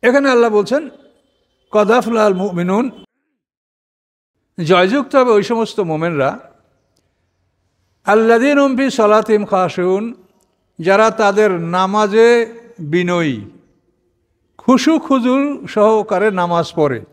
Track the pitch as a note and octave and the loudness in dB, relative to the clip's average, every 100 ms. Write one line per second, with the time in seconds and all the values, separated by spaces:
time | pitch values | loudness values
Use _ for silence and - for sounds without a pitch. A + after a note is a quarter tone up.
0 | A#3 C4+ C#4 B3 A#3 G#3 G3+ C4+ D4+ - | 2 0 2 2 2 0 0 -4 -6 -18
1 | _ _ _ _ _ _ _ G#3 G#3 A#3+ | _ _ _ _ _ _ _ -2 2 0
2 | A3 A#3 G#3+ F#3 G3 F3 F3 G3 B3+ - | 0 0 0 0 -4 -4 -2 -2 -4 -8
3 | - _ _ _ _ _ _ _ _ _ | -20 _ _ _ _ _ _ _ _ _
4 | _ _ _ _ _ - D#3+ F3+ F#3 C4+ | _ _ _ _ _ -8 0 2 2 0
5 | C#4 C#4 B3 G#3+ G3 A3+ A3 - F3 D#3 | 0 2 4 2 2 -4 -4 -4 -4 -4
6 | E3+ D3+ C3+ A3+ - _ _ _ _ _ | -4 -2 -2 -4 -16 _ _ _ _ _
7 | _ _ _ _ _ _ _ _ _ _ | _ _ _ _ _ _ _ _ _ _
8 | - G#3+ A3+ A3+ C4+ C#4+ C#4 B3+ C4+ - | 0 2 4 4 4 2 2 0 -2 0
9 | G#3 G#3+ A3 G#3+ G#3 F#3+ F3+ - F3+ F#3+ | 2 2 2 -2 0 -2 -2 -2 -2 -2
10 | A3+ - _ _ _ _ _ - E3 G3 | -4 -14 _ _ _ _ _ -8 0 2
11 | A3 A3 G#3 G3 G#3+ F3+ E3 F3+ F#3+ G#3 | 2 2 0 2 0 0 -4 -4 -2 -2
12 | G#3+ G#3+ A#3 A#3+ A3+ A#3 - - D3+ E3+ | 0 2 4 4 0 -10 -20 -16 -4 -2
13 | F3+ F3 D#3+ A#2 G#2 - _ _ _ _ | -2 -2 -2 -6 -12 -20 _ _ _ _
14 | _ _ _ _ _ - - B3+ C#4 D#4+ | _ _ _ _ _ -8 0 2 2 0
15 | - C4 A#3+ C4+ C#4+ C#4+ - - G#3 A3 | 0 -2 0 0 -2 -8 -8 0 2 2
16 | G3+ F3+ G#3+ F#3+ F3 E3+ D#3+ - D3 A#2+ | -2 -2 -2 -2 -2 -2 -4 -2 -2 -2
17 | F#2+ | -10